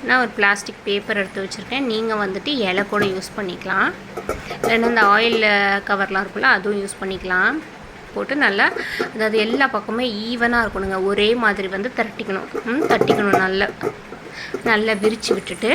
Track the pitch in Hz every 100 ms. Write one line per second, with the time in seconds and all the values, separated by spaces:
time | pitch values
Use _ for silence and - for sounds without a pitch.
0 | 240 254 233 220 202 208 - - - 202
1 | 202 208 190 196 196 - 185 254 269 220
2 | 226 214 202 190 294 285 196 185 202 208
3 | 202 185 - - 196 175 190 190 247 381
4 | - - - - - - - 226 233 233
5 | 208 208 233 226 214 202 202 196 196 196
6 | 196 196 196 208 262 214 196 202 196 -
7 | 196 190 185 185 202 302 - - - -
8 | - 208 202 285 247 196 285 - - -
9 | - 220 220 220 214 254 269 226 202 220
10 | 254 208 226 240 233 240 220 190 190 190
11 | 190 202 208 240 226 196 190 190 226 247
12 | 226 - 208 190 - - 233 254 - 233
13 | - 226 202 190 190 190 202 - 415 -
14 | - - - - - - 233 214 220 208
15 | 214 220 - 196 - 180 220